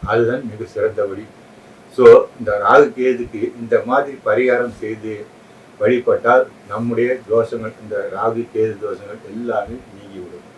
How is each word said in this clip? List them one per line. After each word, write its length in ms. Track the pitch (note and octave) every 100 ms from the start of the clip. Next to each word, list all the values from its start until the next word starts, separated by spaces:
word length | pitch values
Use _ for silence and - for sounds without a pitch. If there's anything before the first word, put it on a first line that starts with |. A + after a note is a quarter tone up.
| -
அதுதான் 380 | A2+ A#2 B2+ B2+
மிக 140 | G#2 -
சிறந்த 380 | G#2+ G#2+ - G2+
வழி. 200 | G2 G#2+ - - - - - - -
So, 100 | A#2+ B2 - -
இந்த 120 | A2+ G#2
ராகு 240 | G2+ C3 C#3+ A2+
கேதுக்கு 440 | B2+ A#2+ A#2+ A2 A#2 B2
இந்த 160 | A#2 A2 A2+
மாதிரி 320 | C3+ C#3+ B2+ -
பரிகாரம் 520 | G#2+ B2+ A#2+ A#2+ -
செய்து 340 | G#2+ A2 A2 G#2 - - - - - -
வழிபட்டால் 640 | G#2+ B2 A#2+ G#2+ A#2 B2 B2+ - -
நம்முடைய 500 | G#2 A#2 A2+ A#2+ B2+ -
தோஷங்கள், 480 | A2+ A2+ A#2 A2 -
இந்த 120 | G#2+ G#2+ G2+
ராகு 300 | F#2+ A2 A2+ A#2
கேது 200 | A2 A2 G2+
தோஷங்கள் 460 | G#2 F#2+ G2+ G#2+ -
எல்லாமே 480 | G#2+ A#2+ - - B2 A#2
நீங்கிவிடும். 560 | G2 G2+ G2 F2+ F2 -